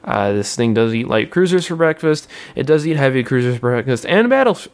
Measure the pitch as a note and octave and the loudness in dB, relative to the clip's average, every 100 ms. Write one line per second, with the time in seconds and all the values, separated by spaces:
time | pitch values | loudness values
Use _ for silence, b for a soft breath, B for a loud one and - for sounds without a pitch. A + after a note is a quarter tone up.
0 | - - G2+ G#2 G2+ - A#2 A2 A#2 A2+ | -4 -2 0 -2 -2 -2 0 2 0 -2
1 | A#2 A2 - F3 F3+ F3+ F3 E3 D#3+ D#3 | -2 -2 0 0 2 2 -2 -2 -2 0
2 | D#3+ D#3 - B B - C#3+ D#3 D#3 D#3 | 0 -2 -4 B B -4 2 2 2 0
3 | C3+ C3 A#2+ C3 B2 A#2+ A#2+ A#2+ A#2+ A#2+ | 2 0 0 0 0 -2 -2 -2 -2 -2
4 | - F#3 A#3 C4+ B3+ F#3 - | 0 2 4 2 2 0 -6